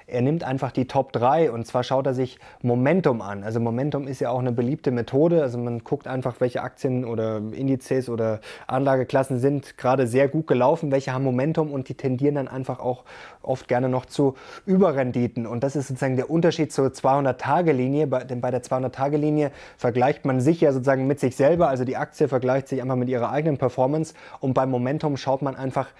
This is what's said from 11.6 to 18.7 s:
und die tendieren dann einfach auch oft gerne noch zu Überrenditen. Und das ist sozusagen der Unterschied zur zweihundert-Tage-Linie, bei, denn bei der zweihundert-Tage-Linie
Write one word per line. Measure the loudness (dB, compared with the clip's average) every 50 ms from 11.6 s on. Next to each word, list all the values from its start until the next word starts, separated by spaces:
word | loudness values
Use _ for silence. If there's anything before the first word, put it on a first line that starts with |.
| -2 -2
und | -4 -6 -8 -8
die | -8
tendieren | -4 -4 -2 -2 0 0 0 0
dann | 0 -4
einfach | -6 -6 -8 -6 -6 -6 -6
auch | -4 -4 -4 -6 -8 -20 -20 -20 -20 -20 -20 -10
oft | -6 -4 -4 -4 -2
gerne | 0 0 2 2 2
noch | 0 -2 -4
zu | -4 0 2 2 2 2 -2 -10 -20 -20 -8 -2
Überrenditen. | 2 4 4 6 4 4 2 0 0 0 0 0 0 -2 -4 -6
Und | -4 -4 -2 -2
das | -2 -2
ist | -2 -4 -4
sozusagen | -4 -2 -2 0 0 0
der | 0 0
Unterschied | 2 2 2 2 2 2 -2 -2
zur | 0 0 0 0
zweihundert-Tage-Linie, | 0 0 2 2 2 4 2 0 -2 -2 -2 0 0 2 2 2 2 2 2 0 0 0 0
bei, | 0 0 -2 -4
denn | -4 -6 -4
bei | -4 -2
der | -2 -2
zweihundert-Tage-Linie | -4 -2